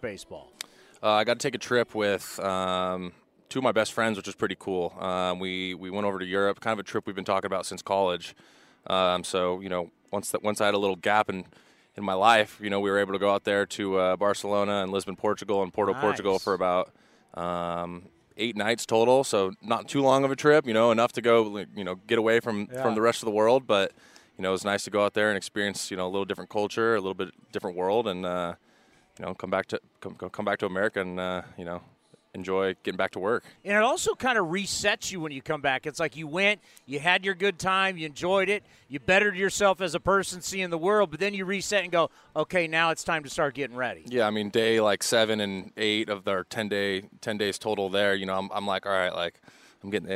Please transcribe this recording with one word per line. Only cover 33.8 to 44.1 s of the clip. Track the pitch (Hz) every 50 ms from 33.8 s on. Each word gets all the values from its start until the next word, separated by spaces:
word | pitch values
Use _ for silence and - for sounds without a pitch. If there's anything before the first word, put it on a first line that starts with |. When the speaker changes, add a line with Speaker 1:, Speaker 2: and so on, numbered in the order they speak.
| 214
Speaker 1:
also | 247 311 359 - 415 392
kind | - - 262 247 220
of | 190
resets | 156 165 196 202 170 - - - 208 214 220 - -
you | 190 185
when | 156 156 147
you | -
come | - - 160 147
back. | 135 143 131 131 -
It's | 156 139 -
like | 170 151 135
you | 147 160 147
went, | 143 180 196 202 208 175 _ - - - -
you | - 135 143
had | 139 175 180 196 185
your | 196 190
good | 170 190 202 190 156
time, | 180 185 190 190 190 190 190 170
you | 160
enjoyed | 156 143 120 139 175 190 196 190 185
it, | 208 202 - _ _ _ _ -
you | 127 143
bettered | - - 185 196 208 208 190
yourself | 180 196 190 - - 202 196 190 -
as | 190 175 143
a | 170
person | - 190 190 196 185 - - 180
seeing | - - 190 196 190 175
the | 170 165
world, | 156 190 208 214 202 170
but | 143 151
then | 185 202 202
you | 196 190
reset | 175 202 196 165 - 208 202 180
and | 175
go, | 170 170 160 135 - - - _ -
"Okay, | 156 156 - - 185 170 160
now | 156 160 165 165
it's | 160 - -
time | - 170 156 147
to | 135
start | - - 160 143 120
getting | 127 139 123 117
ready." | 123 127 117 98 82 80
Speaker 2:
Yeah, | 117